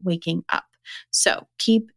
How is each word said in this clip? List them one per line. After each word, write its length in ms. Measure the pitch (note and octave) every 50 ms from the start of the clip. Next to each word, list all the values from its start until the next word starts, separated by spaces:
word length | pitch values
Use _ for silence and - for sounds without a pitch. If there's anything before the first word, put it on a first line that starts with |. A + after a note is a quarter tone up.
waking 440 | F#3 F3+ E3+ E3+ - E3 E3 - - -
up. 160 | - - - _ _ _ _ - - - - _
So 380 | - - - F3 - - - - _ -
keep 320 | - A3+ A3+ A3 A3+ - _